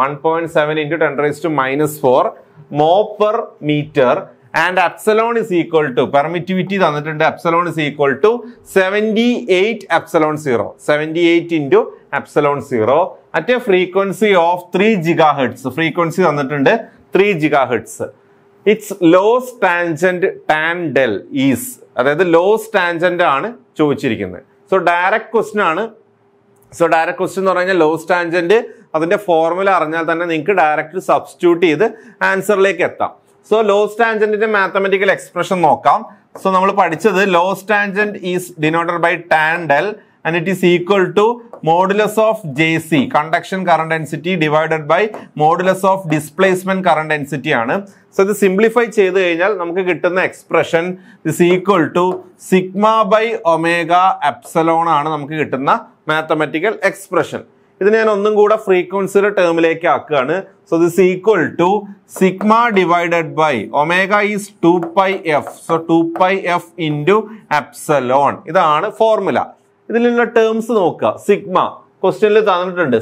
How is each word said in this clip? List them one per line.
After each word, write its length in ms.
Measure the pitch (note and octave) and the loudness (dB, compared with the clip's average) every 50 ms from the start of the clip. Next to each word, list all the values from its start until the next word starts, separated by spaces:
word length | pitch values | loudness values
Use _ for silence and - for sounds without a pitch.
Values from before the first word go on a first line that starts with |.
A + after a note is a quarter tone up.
| B2+ | -2
one 100 | C#3 D3 D3 - | -2 -2 -2 -2
point 220 | D#3+ D#3+ E3 E3+ D#3 D#3+ D#3+ | -2 -2 -2 -4 -2 0 0
seven 200 | D3+ D3+ D#3 D#3 D3+ | 0 0 -2 -2 -2
into 140 | D3 D#3+ D#3+ D#3+ | -4 -2 0 0
ten 120 | D3+ C#3 C3 D3 | -2 0 0 -2
raised 180 | D3 C#3+ - - E3+ | -2 -2 -2 -4 -2
to 40 | D#3 C#3 | -2 0
minus 320 | C3 C3 C3+ C#3+ D3+ D3 D3+ - - | 0 0 0 -2 -2 -2 -2 0 2
four 180 | C3 B2 C#3+ F3 A3+ - - - _ _ - - - D3 C#3+ | 2 4 4 2 0 -4 -8 -16 _ _ -20 -20 -8 -2 0
mho 160 | D3+ D#3+ F3 G3+ G#3+ G#3+ - - | 2 4 4 2 2 -2 -2 0
per 160 | G#3 G#3 G#3+ A3 - - - _ D3 D3+ | 0 0 0 -2 -6 -8 -12 _ -4 -2
meter, 440 | D3+ D3 C#3+ D3+ - D3 B2+ B2 C#3+ F3 - - - _ _ _ - D3 D#3+ | -2 -2 -4 -2 0 2 2 2 2 0 -4 -8 -16 _ _ _ -2 -2 0
and 140 | F3+ F3+ F3+ F3+ E3 | 0 2 0 0 0
epsilon 480 | - - - G#3+ G#3+ A3 A3+ A#3+ A#3 A#3 G#3+ | -2 -2 -2 0 2 2 0 0 0 -2 -2
is 80 | - F#3 F3 | 0 -2 -2
equal 280 | D#3+ E3+ D#3+ D#3+ D3+ C3+ B2 D3 | -2 0 0 0 0 0 0 0
to, 40 | C#3 G2+ - C#3 | 0 2 2 0
permittivity 600 | C#3+ D#3+ E3+ F3+ - - F#3 F#3 F3+ F#3 G3 G3 F#3 D#3+ | 0 0 -4 -6 -6 -4 -4 -4 -4 -4 -2 0 0 0
തന്നിട്ടുണ്ട്, 360 | D3 D3+ D3 D#3 D#3 D3+ D#3+ D3+ | 0 -2 -6 -6 -4 -2 -2 -2
epsilon 360 | - - - E3+ E3 E3+ F3 E3+ C#3+ | -2 -2 -2 0 0 0 0 -2 -2
is 60 | D#3+ D#3 C#3+ | -4 -4 -4
equal 280 | D3 D3 C#3+ C#3 C3+ A#2+ - | -2 0 0 0 0 2 2
to 60 | G#3 A#3 A#3+ B3 - - - - - - F#3+ | 0 0 0 -6 -12 -20 -20 -20 -4 0 0
seventy-eight 1040 | F#3 F#3 G3 G#3 G#3+ A3 G#3 A3 A#3 A#3+ B3 A#3+ A#3+ A#3+ F#3+ F3+ F#3+ A3 A3+ A3 - - E3+ D#3+ | 0 2 0 0 -2 0 0 0 0 0 0 -2 0 0 0 2 2 0 -2 -4 -4 -2 -2 -2
epsilon 380 | - - - E3+ D#3 D#3 D3+ D3+ D3+ D3 | -2 0 0 0 0 0 0 -2 -2 -2
zero, 200 | B2 A2 G2 - - - - - | -2 -2 -2 -4 -10 -8 -2 -2
seventy-eight 640 | D3+ D3 D3+ D#3+ D#3+ E3+ F3 E3 E3+ E3+ E3 E3+ E3+ D#3+ | -2 0 -2 -4 -2 0 2 4 4 2 0 0 -2 -4
into 200 | D3 C#3 D#3 G#3+ - - - - - _ - C#3 | 0 2 2 2 2 0 -6 -16 -12 _ -6 -6
epsilon 420 | A#2 - - D#3 D3 C#3+ C#3+ A#2+ A#2 - C3 | -6 -2 -2 0 0 0 0 -2 -4 -4 -2
zero 260 | A#2 G#2+ A2+ C3 D#3+ F#3 F#3+ - - _ _ - D#3+ | 0 2 2 2 2 2 0 -4 -10 _ _ -6 -4
at 100 | D#3+ A3+ B3+ | -2 0 -2
a 40 | B3 B3 - | 0 0 0
frequency 600 | F#3 F#3 F#3 F3 F3+ F#3+ G3 G3 F#3 F#3 A3 G#3+ G3 F3+ E3 E3+ | 2 2 0 0 0 -2 -2 -2 -2 -2 0 2 4 4 2 2
of 100 | F3 F3+ - - - | 0 -4 -6 -6 -2
three 180 | F3+ G3+ A3 A3+ F#3+ D#3 E3 | 0 2 2 2 2 0 0
gigahertz. 560 | E3 D3+ D#3+ D3+ C#3+ C#3 C3 A#2 A#2 - - C3 - - | 2 4 4 4 2 2 -2 -4 -4 -6 -10 -8 -4 -4
ഫ്രീക്വൻസി 420 | D#3+ E3 - F3+ E3+ E3 D#3+ F#3+ F#3 E3 | -4 -2 -2 -2 -2 -2 0 0 2 2
തന്നിട്ടുണ്ട്, 480 | D3 C#3+ C#3+ C3 D3+ C#3+ C3+ D#3 G#3+ A#3 - - - - _ _ - | 2 0 -2 -4 -4 0 2 2 2 0 -2 -8 -18 -20 _ _ 0
ത്രീ 120 | F3 G3 G#3 G3+ D#3 | 2 2 2 2 0
gigahertz. 520 | D3+ D3 C#3 C#3+ C3 B2 B2 A2 - - - - G#2 - - _ _ _ _ _ _ _ _ _ _ G3+ | 0 0 2 2 2 0 -2 -4 -4 -8 -10 -12 -12 -12 -12 _ _ _ _ _ _ _ _ _ _ 0
Its 160 | G#3+ G#3 - - F#3+ F#3+ F3+ E3 E3 | 0 0 -2 -8 -6 0 2 4 4
Low's 340 | F#3 G3 G#3+ A#3 B3+ B3 B3 - - G3 | 6 4 4 2 2 0 -4 -6 -2 -2
tangent 600 | F#3 E3+ F3 F3 E3+ E3 C#3+ E3+ F#3 F3+ F3+ F3+ G3 - - - - | 0 0 0 -2 -4 -2 -2 -2 -2 0 0 -2 -4 -4 -6 -4 -2
tan 300 | D3+ D#3 D#3 E3 E3+ F3+ F3 D#3 B2 | -2 0 0 -2 -2 -4 -4 -2 0
del 180 | C3+ C3+ A#2+ G#2 F#2 - - - C#3 C3 | 0 0 2 0 -4 -6 -6 -4 0 2
is, 160 | C#3 C3 - - - - - - - _ - | 2 0 0 -4 -10 -14 -16 -20 -8 _ -2
അതായത് 240 | B2 C#3 D3 D#3 F#3 F3 E3 | 0 0 2 2 2 4 4
Low's 300 | E3 F3 G3 G#3+ A3 A3 - - | 4 4 4 2 0 -2 -2 -2
tangent 460 | G3 F3+ F3 F3 E3 E3+ F#3 F3 E3+ F3 E3 C#3 | -2 0 0 -2 -2 -2 -2 0 0 0 2 2
ആണ് 140 | C3+ D#3+ A3 A#3+ - _ _ _ - | 0 -2 -4 -8 -12 _ _ _ 0
ചോദിച്ചിരിക്കുന്നത്. 640 | D#3 D3 C#3 - - C3+ A2 F#2 G2+ F#2 F2+ F2+ - _ _ _ _ _ | 0 0 0 -2 -2 -4 -4 -4 -6 -8 -10 -14 -18 _ _ _ _ _
So 60 | F#3+ F#3+ F3 E3+ | -2 0 2 2
ഡയറക്റ്റ് 420 | F3 E3+ F3+ F#3+ G#3 A3+ A3+ - - | 2 2 2 0 0 -2 -4 -2 -2
ക്വസ്റ്റ്യൻ 280 | A3+ G3 - - G#3 G3+ E3+ | -2 -2 -2 -2 -2 0 0
ആണ്. 140 | D#3+ F3 A3 A3+ A3+ - _ _ _ _ _ _ _ _ _ _ _ _ _ _ - - | 0 -2 -4 -6 -10 -16 _ _ _ _ _ _ _ _ _ _ _ _ _ _ -2 0
So 60 | E3+ E3 E3+ | 2 2 4
ഡയറക്റ്റ് 280 | E3 E3 E3 F3 - | 2 2 0 -2 -4
ക്വസ്റ്റ്യൻ 220 | F#3 E3 - F#3+ F#3+ | -6 -6 -4 -2 -2
എന്ന് 100 | F#3+ F3+ | 0 0
പറഞ്ഞാൽ 260 | F3+ F3+ F#3 F#3+ F3 D#3+ | 0 0 0 2 2 2
Low's 200 | D3+ E3 D#3 D#3+ - | 2 2 -2 -2 -2
tangent, 420 | F#3 E3+ F3 E3+ D#3+ F3+ E3+ E3+ G#3 A#3 A#3+ - - - - _ - D#3+ | -2 0 0 -2 -2 -2 2 2 2 2 2 -2 -10 -20 -14 _ -4 -4
അതിന്റെ 220 | D#3+ E3+ G#3 G3+ G#3 - | -2 0 -2 -2 0 0
ഫോർമുല 420 | E3+ D#3+ D#3+ E3 E3+ F3+ G3 G3 F#3+ E3+ | 2 2 2 0 0 0 0 2 2 2
അറിഞ്ഞാൽ 280 | D#3+ D3+ D#3+ E3 E3 D#3 | 0 0 -2 -2 -2 -2
തന്നെ 160 | E3 E3 F3 F3 | -2 -2 -2 -2
നിങ്ങൾക്ക് 240 | E3 D#3 C#3+ E3+ G3+ F#3 | -4 -2 -2 0 2 2
ഡയറക്റ്റ് 440 | D#3+ D3+ D3+ D3+ D3+ D3+ - F#3 F3+ - | 2 2 2 -2 -4 -6 -8 -8 -2 0
സബ്സ്റ്റിറ്റ്യൂട്ട് 520 | D#3+ C#3 C3+ - - - - F3 E3+ E3 F#3 F3 | 0 0 -2 -6 -8 0 2 2 4 4 4 2
ചെയ്ത് 200 | D3+ C#3+ - - - - - - - _ F#3+ F#3+ | 2 2 0 -2 -2 -6 -16 -20 -8 _ -2 0
ആൻസറിലേക്ക് 540 | F#3+ F#3+ F#3 F#3+ G#3 F#3+ F#3+ G3 F#3 E3+ E3+ C3 | 0 0 0 0 0 2 2 0 0 0 -2 -4
എത്താം. 240 | - - G#2+ - - - _ _ _ _ _ - | -2 -4 -6 -6 -6 -12 _ _ _ _ _ -2
So 60 | G#3 A3 A3+ G3+ | 0 2 2 2
Low's 240 | G3 G3+ G#3+ G#3 G#3 A3 A#3 | 2 2 0 0 0 0 0
tangent-ിന്റെ 460 | A3+ A3+ G#3+ G#3+ G#3+ G#3+ G3+ A3 A3 G#3+ G3+ | 0 0 0 0 0 0 0 -2 0 0 0
മാത്തമാറ്റിക്കൽ 540 | F#3+ F#3 D#3+ G3+ G3 G3 F#3+ F#3+ G3 G3 F3 C#3 | 0 0 0 -2 0 0 0 0 2 0 0 -2
എക്സ്പ്രഷൻ 420 | - - - F3 E3+ - G3 F3+ E3 D3+ | -4 -8 -8 -6 -4 -4 -2 0 2 2
നോക്കാം. 340 | B2+ - - C#3+ D#3+ G#3+ A#3 - - - _ _ _ - | 2 2 2 2 2 2 -2 -8 -16 -20 _ _ _ -6
So 60 | - F#3+ F#3+ F#3 | -2 0 0 2
നമ്മൾ 140 | F#3 G3 G3 G3+ | 2 2 2 2
പഠിച്ചത് 420 | F#3+ E3+ D#3+ D3+ - A3 F#3+ F#3 G3+ G3+ F3+ F3 | 0 0 0 0 0 0 2 2 2 2 2 2
Low's 260 | F3 F#3+ G3 F#3+ - - G#3+ | 2 0 -2 -4 -4 -2 -2
tangent 420 | G3+ G3+ G3+ F3+ G3 G#3+ G#3 G3+ - E3+ F3+ F3+ | 0 0 -2 -2 -2 -4 -4 -4 -6 -6 -6 -4
is 120 | F3+ F3+ - - - D3+ | -4 -6 -8 -6 -4 -2
denoted 340 | D#3 D#3+ E3+ E3+ E3+ F3 E3+ D#3+ E3+ | 0 0 0 0 -2 -2 0 0 0
by 80 | F3+ E3+ F3 - D#3 | 0 -2 0 0 2
tan 280 | D#3 D#3 D#3 D#3+ F3 E3+ D3+ | 2 2 2 0 -2 0 0
del 180 | C#3+ C#3+ E3+ G#3 G#3 - - _ _ _ - | 0 0 0 -2 -6 -8 -14 _ _ _ -6
and 100 | D#3+ D#3+ F3 | -4 -4 -2
it 80 | D#3+ F3+ | -2 -2
is 100 | F#3+ F#3 - F3 | -2 0 2 2
equal 340 | F3 E3+ F3 - G3+ G3 F#3 E3+ D#3 G#3 | 2 2 2 0 0 2 0 2 2 2
to 80 | G#3 A3 B3 A#3+ - - - - - D#3 | 2 2 0 -2 -8 -16 -20 -6 -2 0
modulus 480 | D#3+ F3 F#3 F#3+ G3 G#3 G#3+ G3+ G#3 A3 A3 | 2 2 2 2 0 0 0 0 0 2 2
of 140 | A3 A3 A3 - D#3 B2+ C3 | 2 0 -2 -6 -8 -2 -2
J 60 | D#3+ D#3+ D#3+ D#3+ D#3+ - | 0 0 0 -2 -2 0
C, 100 | D#3+ D3 A#2 - - | 0 0 0 2 0
conduction 460 | C#3+ D3+ D#3+ E3 E3+ D#3+ - - F#3+ F#3 F3 | 0 0 0 -2 -4 -4 -6 -6 -4 0 0
current 220 | D#3+ D#3+ D#3+ D#3+ D#3+ | 0 0 0 -2 -4
density, 380 | D#3+ D#3 D3+ - D#3 D3+ F3+ F#3+ F3 | -4 -4 -6 -10 -8 -4 -4 -2 0
divided 400 | D#3 D3+ D3 D#3 D#3+ D#3+ D#3+ D#3 D3+ D3 | 0 2 2 0 0 0 -2 -4 0 0
by 80 | D#3+ F3+ G#3+ A3 - - - - _ C#3+ | 0 0 0 -2 -4 -10 -16 -14 _ 0
modulus 400 | D3+ D#3 E3+ F3 F#3 F#3 F#3 F3+ - F#3+ | 0 0 2 2 0 0 0 0 0 0
of 80 | F#3+ F#3+ - D#3 D#3 | 0 0 -2 -2 -4
displacement 680 | D3+ D3 - - - F#3+ F#3+ F#3 F#3 F#3 F#3 F#3+ F#3+ F#3 F3 | -4 -4 -6 -2 0 2 2 2 0 -2 -4 -4 -2 0 0
current 220 | D#3+ D3+ D#3 D#3 D#3 | 0 0 0 -2 -4
density 380 | D3+ C#3+ C#3+ D#3+ C#3+ A#2 D#3 D3 A#2+ | -4 -4 -6 -8 -6 -4 -2 -2 0
ആണ്. 160 | A2+ B2 D#3 G3+ G3+ - - _ _ _ _ | 0 -2 -2 -4 -6 -10 -16 _ _ _ _
So 60 | - G3 | 0 0
ഇത് 80 | G3 G#3 G3+ | 0 2 2
സിംപ്ലിഫൈ 420 | G#3 F#3+ F#3 F#3+ A3 A3+ A3+ A#3+ A#3 A#3 - A3 | 2 2 2 2 2 2 2 2 0 0 2 2
ചെയ്ത് 200 | G3 F#3 F3+ G3 F#3 | 2 2 2 0 0
കഴിഞ്ഞാൽ 280 | F3 E3+ E3 F3 G3+ G#3+ F#3 | 0 0 0 0 -2 -2 -2
നമുക്ക് 220 | F3 E3+ E3+ F#3+ F#3+ F3+ | -4 -4 -4 -4 -2 -2
കിട്ടുന്ന 300 | F3 - - F3+ E3+ F#3 F3 C3+ | -2 -2 -2 -2 0 0 -2 -2
എക്സ്പ്രഷൻ 560 | - - - _ - E3 C#3+ - - E3 E3+ F#3 F#3 F#3 - - - _ - D#3+ | -4 -10 -8 _ -2 0 0 0 0 -2 -2 -2 -6 -10 -14 -20 -20 _ -6 -6
is 80 | D3 - F3 F3 | 0 2 4 4
equal 320 | F3+ F3+ F3+ F#3+ G3+ F3+ D3+ B2+ - F3 | 4 2 2 2 2 2 2 0 0 0
to 80 | F3+ F#3 F3+ F3+ - - _ _ - - | 0 0 -2 -6 -10 -16 _ _ -4 0
sigma 440 | F#3 F#3 F#3 F#3 F#3+ F#3+ G#3 G#3+ A3 A3+ A3 F#3+ G#3+ | 0 0 0 0 -2 0 2 2 4 2 2 2 2
by 120 | G#3+ A3 A#3 A3 - - E3 E3 | 2 2 0 -4 -2 0 0 0
omega 500 | D#3+ E3 E3+ F3 F3 E3 D#3 E3+ F3+ F#3 F#3+ - - C#3+ D3 | 0 0 0 0 0 0 0 2 2 2 2 0 0 -2 -4
epsilon 560 | - - - - - E3+ D#3+ E3 E3 D#3+ E3 E3 D#3+ C#3+ | -4 -4 -10 -4 -2 0 0 2 2 0 2 2 0 0
ആണ് 100 | D3 D#3 D#3 | 0 -2 -4
നമുക്ക് 200 | D3 C#3+ C3 D#3 D#3 | -6 -8 -8 -4 -4
കിട്ടുന്ന 300 | C#3 - C#3 B2+ C3+ D#3 G3+ A3+ - - _ _ _ - | -4 -4 -4 -2 0 0 0 0 -2 -8 _ _ _ -2
മാത്തമാറ്റിക്കൽ 640 | D#3 D#3 D#3+ D#3 E3 D#3 D#3 C#3 D3+ D#3+ D#3+ A3 G#3+ - - G3 | -2 -2 -2 -2 -2 -2 -2 -2 -2 -2 -2 -2 -2 -2 -2 -4
എക്സ്പ്രഷൻ. 540 | - - - - F#3 E3+ C#3 - - G#2 - - _ _ _ _ _ _ | -4 -4 -8 -4 -2 -2 -2 -2 -6 -10 -12 -14 _ _ _ _ _ _
ഇതിനെ 160 | F#3+ G3+ G#3+ A3+ | 0 2 2 2
ഞാൻ 80 | A3 A3 G#3+ | 2 2 0
ഒന്നും 200 | G3+ G3+ G#3+ G#3+ G#3 | 0 0 0 2 2
കൂടെ 160 | G#3 G#3 G#3+ G#3+ G#3+ G3+ | 4 4 2 0 0 0
ഫ്രീക്വൻസിയുടെ 640 | F#3 F3+ E3+ E3 F#3+ G3 G3 F#3 - G3+ G3 G#3 G3+ G3+ | 0 0 0 -2 -4 -4 -4 0 0 0 0 2 2 2
ടേമിലേക്ക് 500 | F3+ E3+ E3 E3 E3 E3 E3 D#3+ E3 E3+ D3 | 2 2 2 2 2 2 0 0 0 0 0
ആക്കുകയാണ്. 420 | - - - D3+ C#3 B2+ C3 D#3+ F#3+ F#3+ - _ _ _ _ | 0 -2 -2 -2 0 0 0 -2 -4 -6 -8 _ _ _ _
So 60 | E3+ E3 E3+ | 0 0 2
this 120 | F3 D#3+ F#3+ F#3+ F#3 | 2 2 4 2 2
equal 340 | F#3 F3+ F#3 A3 G#3+ F3+ D3+ B2 - - | 2 2 2 2 2 2 0 -2 0 0
to 80 | E3+ F3+ G3+ G#3 G3+ - - - _ _ - - | 0 2 2 0 -2 -8 -16 -20 _ _ -2 0
sigma 420 | F#3 F#3+ F3 F#3+ G3 G#3+ A3 A3+ A#3+ A#3+ A3 F#3+ | 0 0 0 0 0 2 2 2 2 2 2 2
divided 500 | F3+ E3 F3 F3 E3+ F3 E3+ E3+ E3 D3 C#3 D3+ D#3+ | 2 2 2 0 2 0 0 -2 -2 -2 -2 0 0
by 120 | D#3 C#3 A2+ G2+ G#2+ - C#3 D3 | 0 0 -2 -4 -2 -2 0 0
omega 360 | D#3+ F3 F#3 F#3+ F#3 G#3 G#3 G#3 G3+ G#3+ | 2 2 0 0 2 0 0 0 0 -2
is 100 | G3+ G3+ - - _ - | -6 -8 -10 -6 _ 2
two 140 | E3 F3 F3+ E3 - - G3+ | 2 4 2 0 -2 0 0
pi 140 | F#3+ F#3+ F#3+ F#3+ - E3 D3+ C#3 - | 0 0 -2 -2 -2 -2 -2 -2 -2
f. 40 | - - - - - | -4 -10 -14 -6 -4
So 100 | E3 D#3+ E3 - | -4 -2 0 0
two 100 | E3 E3 E3 E3 E3+ - | 0 2 0 0 0 0
pi 140 | F#3 F#3 G3 G3 - F3 F3 F3 | 0 0 0 0 -2 -2 -4 -4
f 40 | - - _ - E3 D#3 | -4 -8 _ -6 -4 -4
into 280 | D3+ D3 D3 D#3+ G3 A3 G#3+ G#3+ - - - _ D3+ D3 | -4 -2 0 2 2 2 0 -4 -10 -20 -6 _ -2 -2
epsilon, 760 | C#3+ - - - - - D3+ C#3 B2+ B2 B2+ C#3 C#3+ C3 G#2 - - - | -2 -4 -10 -12 -2 0 0 0 2 2 2 2 2 2 0 -4 -8 -2
ഇതാണ് 380 | D#3 F#3 F3 D#3 D3+ D3+ F3+ G#3+ G#3 - | 0 2 2 2 2 0 0 -4 -2 0
ഫോർമുല. 400 | A3+ A3+ A3 G#3 G3 F3 B2+ G#2+ F2 - - _ _ _ _ _ _ - | 0 2 2 0 0 0 -2 -2 -2 -4 -8 _ _ _ _ _ _ -4
ഇതിലുള്ള 340 | G#3+ A#3 A#3+ A#3+ A#3+ A#3 A#3+ A3+ A#3 A#3 | -2 0 0 2 2 0 -2 0 2 2
ടേംസ് 340 | A3+ A3 A3 A3+ A3 A3+ B3 G#3+ | 2 2 0 -2 -4 -2 0 0
നോക്കുക. 320 | F#3 D#3 A#2+ - B2 A2 - - - | 2 0 0 0 -2 -2 -2 -2 0
സിഗ്മ 320 | - G#3 E3+ - B3+ - E3+ C3 G2 - - - _ _ _ | 0 0 0 0 -2 0 0 0 0 -4 -10 -20 _ _ _
ക്വസ്റ്റ്യനിൽ 380 | - F#3+ F3+ F#3+ G#3+ G#3+ G#3 A3 G#3+ G#3 | -2 -2 0 2 2 2 4 4 4 2
തന്നിട്ടുണ്ട്, 480 | F#3 F3 F3+ F#3+ F3+ F3 F3 C#3 A#2+ A2 | 0 0 -2 -4 -2 -2 0 0 0 0